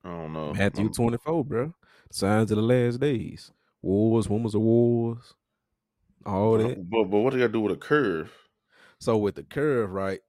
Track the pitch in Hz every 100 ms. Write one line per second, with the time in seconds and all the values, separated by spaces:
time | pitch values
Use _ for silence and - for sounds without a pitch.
0 | 92 85 80 78 78 92 98 - 107 -
1 | 117 120 151 165 139 113 147 - _ _
2 | - - 98 107 107 107 113 127 120 120
3 | 143 120 - - - _ _ _ - 98
4 | 110 113 95 104 113 104 113 117 120 120
5 | 117 117 - _ _ _ _ _ _ _
6 | _ _ - 95 107 113 113 113 90 113
7 | 98 104 123 127 120 110 104 85 - 151
8 | 117 80 80 - _ _ _ _ - _
9 | - 110 101 - 76 147 151 127 104 95
10 | 95 98